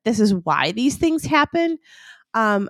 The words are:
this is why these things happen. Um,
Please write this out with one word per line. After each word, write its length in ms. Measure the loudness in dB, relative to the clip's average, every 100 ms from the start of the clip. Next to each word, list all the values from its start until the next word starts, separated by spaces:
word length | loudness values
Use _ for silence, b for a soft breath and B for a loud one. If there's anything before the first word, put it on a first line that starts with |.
this 140 | -4 2
is 160 | 2
why 380 | 2 0 0 0
these 240 | 0 -2 0
things 280 | 0 -2
happen. 540 | 0 0 0 0 -2 -4 B B B B B
Um, 340 | -2 0 0 0